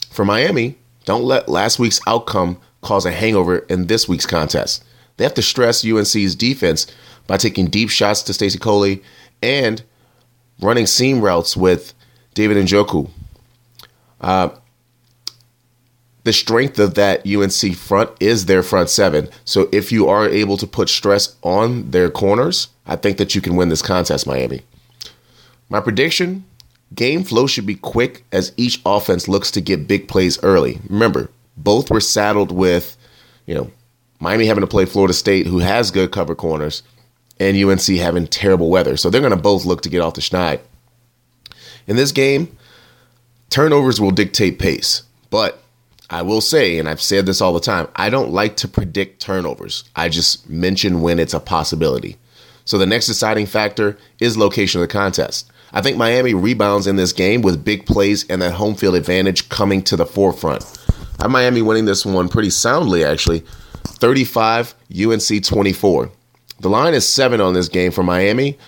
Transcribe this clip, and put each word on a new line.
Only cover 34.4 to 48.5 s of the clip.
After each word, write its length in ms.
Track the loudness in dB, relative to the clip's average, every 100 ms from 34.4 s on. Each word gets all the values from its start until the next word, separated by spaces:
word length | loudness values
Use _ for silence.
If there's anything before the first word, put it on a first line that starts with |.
| 2
having 140 | 2
to 80 | 2
play 160 | 0
Florida 280 | 2 2 2
State, 360 | 2 2 2 2
who 100 | 0
has 320 | 2 2 0
good 220 | 0 -2
cover 240 | -2 -4 -4
corners, 480 | -4 -4 -6 -8 -14 _ _ _ _ -2
and 160 | 0 2
U 140 | 4
N 80 | 2
C 180 | 2 0
having 320 | 0 0 -2
terrible 420 | 0 2 2 4
weather. 260 | 2 2 0
So 140 | 0
they're 100 | 2
gonna 160 | 2 2
both 280 | 2 2
look 180 | 0 -4
to 60 | -2
get 120 | -2
off 140 | -2
the 60 | -4
schneid. 400 | -4 -2 -2 -4 -8 _ _ _ _ _ _ _ -20 -20 -20 -12 -2
In 80 | 0
this 160 | 0
game, 440 | 2 2 2 -2 -10 _ -20 _ _ _ _ _ _ -4
turnovers 500 | 0 4 4 2 2
will 120 | 2
dictate 480 | 2 0 0 0 0
pace, 420 | -2 -2 -4 -4 -8 _ _
but 300 | -2 -2 -6 _ _ _ _ -12
I 140 | -8
will 180 | -2 -2
say, 380 | 2 2 2 0
and 100 | -4
I've 120 | -4
said 260 | -2 0 0
this 140 | 0
all 120 | 0
the 60 | 0
time, 300 | -2 -4 -4 -4
I 140 | -2
don't 200 | 0 0
like 260 | -2 -2